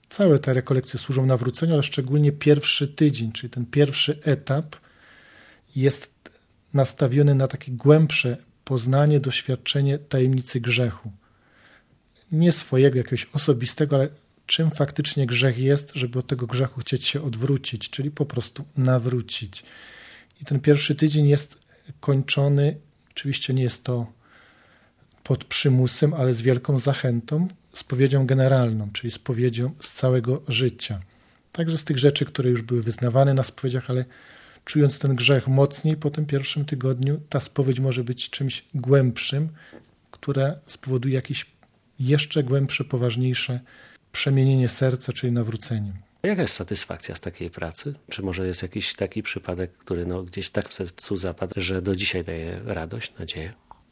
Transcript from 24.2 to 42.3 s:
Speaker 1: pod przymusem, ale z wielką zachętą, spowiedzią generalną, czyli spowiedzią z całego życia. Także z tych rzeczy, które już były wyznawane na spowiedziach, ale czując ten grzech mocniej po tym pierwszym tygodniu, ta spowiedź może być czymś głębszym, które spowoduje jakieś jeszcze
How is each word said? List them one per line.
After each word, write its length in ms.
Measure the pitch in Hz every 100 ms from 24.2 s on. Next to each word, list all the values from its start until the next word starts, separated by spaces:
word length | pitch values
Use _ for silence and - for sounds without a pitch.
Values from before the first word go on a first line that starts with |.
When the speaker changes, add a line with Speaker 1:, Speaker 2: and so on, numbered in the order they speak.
| _ _ _ _ _ _ _ _ _ _
Speaker 1:
pod 220 | - 127
przymusem, 720 | - - 147 127 127 - 147
ale 200 | 135 127
z 80 | 117
wielką 360 | 123 123 - 135
zachętą, 720 | 139 131 127 117 113 151 185 - _
spowiedzią 540 | - - 127 135 139 127
generalną, 640 | 131 131 135 120 110 104
czyli 180 | - 117
spowiedzią 600 | - - 117 127 117 127 147
z 120 | -
całego 500 | - 131 127 117 143 -
życia. 520 | 120 127 117 - 101 92 _ _ _ _
Także 260 | - 165 160
z 60 |
tych 140 | - 127
rzeczy, 260 | 143 143
które 260 | 143 - 127
już 120 | 120
były 200 | 113 120
wyznawane 520 | 113 110 123 127 139
na 80 | 135
spowiedziach, 480 | 127 - 135 127 -
ale 140 | 127 127 - - - - -
czując 340 | - 151 143 -
ten 160 | 139
grzech 340 | 127 120 135 139
mocniej 480 | 131 139 - 156 151
po 140 | 147
tym 160 | 151 147
pierwszym 380 | 139 135 151
tygodniu, 560 | 143 135 131 123 135 151 -
ta 120 | 139
spowiedź 400 | - - 131 127
może 240 | 131 127
być 260 | 120 123 -
czymś 340 | - 135 - -
głębszym, 720 | 139 120 139 127 117 - 139 160 - - - - _ _
które 480 | - - 135 135 147 -
spowoduje 480 | - 131 127 135
jakieś 320 | 131 - 139 - _ _ _ _ -
jeszcze 440 | 131 147 147